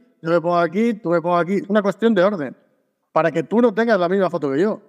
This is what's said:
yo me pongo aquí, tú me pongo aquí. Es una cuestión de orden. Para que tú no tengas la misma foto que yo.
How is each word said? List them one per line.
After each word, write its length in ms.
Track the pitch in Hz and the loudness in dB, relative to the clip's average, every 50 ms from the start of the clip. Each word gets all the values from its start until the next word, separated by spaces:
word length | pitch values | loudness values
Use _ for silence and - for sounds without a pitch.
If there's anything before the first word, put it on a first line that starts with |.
| _ _ _ _ | _ _ _ _
yo 80 | 160 165 | -4 0
me 100 | 170 170 | 0 0
pongo 160 | 156 175 175 | 0 0 0
aquí, 360 | 170 170 160 160 208 226 233 226 | 0 0 0 0 0 0 0 -2
tú 140 | - - 165 | -2 -2 -2
me 120 | 170 170 | -2 0
pongo 160 | 156 175 175 | 0 0 0
aquí. 180 | 175 165 175 202 | 0 0 0 -2
Es 140 | 180 - - | -4 -2 0
una 120 | 202 214 | -2 0
cuestión 320 | 190 202 - - 220 233 220 | 0 -2 -2 0 0 0 2
de 100 | 180 175 | 4 2
orden. 320 | 208 208 170 139 120 - _ _ _ _ _ _ _ _ _ _ _ | 2 0 -2 -8 -8 -10 _ _ _ _ _ _ _ _ _ _ _
Para 200 | - 160 156 165 | -2 0 0 0
que 120 | 143 165 151 | 0 -2 -4
tú 180 | - 196 233 | 0 0 2
no 120 | 240 233 185 | 2 2 2
tengas 240 | 220 226 233 214 180 | 0 0 2 2 2
la 80 | 175 170 | 2 0
misma 200 | 190 202 185 160 | 0 0 0 0
foto 220 | 175 165 151 139 | -2 -2 -4 -2
que 80 | 135 147 | 0 0
yo. 200 | 190 220 185 - - | 0 0 -2 -6 -10